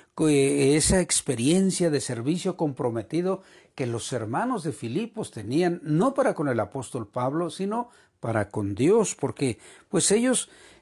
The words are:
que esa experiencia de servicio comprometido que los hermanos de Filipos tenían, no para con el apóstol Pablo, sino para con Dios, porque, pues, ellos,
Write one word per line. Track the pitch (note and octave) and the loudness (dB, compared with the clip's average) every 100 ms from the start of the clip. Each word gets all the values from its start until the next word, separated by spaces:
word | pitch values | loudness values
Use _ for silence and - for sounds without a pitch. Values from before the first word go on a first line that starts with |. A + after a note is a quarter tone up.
| _ - | _ 0
que | D#3 C#3+ C#3 C#3+ C3+ D3+ | 2 4 4 4 4 4
esa | - F#3+ | 4 2
experiencia | F3 - - A#2+ B2 F3+ F#3+ F#3 F3 | 2 -2 -2 0 2 4 2 2 0
de | D3 | 0
servicio | - A#2+ A#2+ F3 F#3 F3 | -2 -4 -2 -2 -2 -2
comprometido | D#3+ B2+ B2 A2+ G#2 D#3 F3+ F#3+ - - _ | -4 -2 -2 -2 -4 -4 -2 -4 -8 -20 _
que | - B2 | -6 -4
los | A#2 - | -4 -4
hermanos | B2+ G#2+ C#3 A#3+ A#3+ | -6 -4 -4 -2 -4
de | D#3 | -6
Filipos | B2 A#2 C3+ A3+ - F#3 | -8 -6 -6 -6 -8 -10
tenían, | - G2+ C#3 F3+ F3 | -10 -4 0 0 -2
no | D#3+ D3+ A#3 | 0 2 2
para | C4+ B3 | 2 0
con | F3 D3 | 0 -2
el | A#2 | 0
apóstol | G2+ C3+ B2 B2 G#2+ | -2 -4 -8 -8 -8
Pablo, | - B2 D3+ F3 | -4 -2 -2 -4
sino | D#3 G3 A3+ A#3+ _ _ _ | -4 -6 -4 -8 _ _ _
para | - A2+ G2+ | -2 -2 -2
con | G#2+ G2+ | -4 -6
Dios, | G2+ C#3 A3+ F#3+ | 0 4 4 2
porque, | - C3 - C3+ A2 - - _ | -2 -6 -2 -4 -4 -12 -20 _
pues, | - - | 0 2
ellos, | G#3 B3 A#3 - - - - | 2 2 0 -2 -14 -20 -14